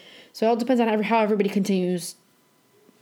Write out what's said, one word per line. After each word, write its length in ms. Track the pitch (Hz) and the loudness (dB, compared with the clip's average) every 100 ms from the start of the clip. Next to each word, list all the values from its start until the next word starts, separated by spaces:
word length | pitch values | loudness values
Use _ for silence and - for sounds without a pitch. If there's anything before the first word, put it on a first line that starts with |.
| - - - | -20 -20 -20
So 140 | - 220 | -2 0
it 20 | |
all 80 | 233 | 0
depends 240 | 240 247 | 0 0
on 80 | 226 | 2
how, 120 | 214 | 0
how 180 | 208 226 | 0 0
everybody 280 | 208 214 196 | 2 0 0
continues, 680 | 202 196 190 180 180 - - _ _ _ _ _ _ _ _ | 0 0 0 0 -4 -6 -16 _ _ _ _ _ _ _ _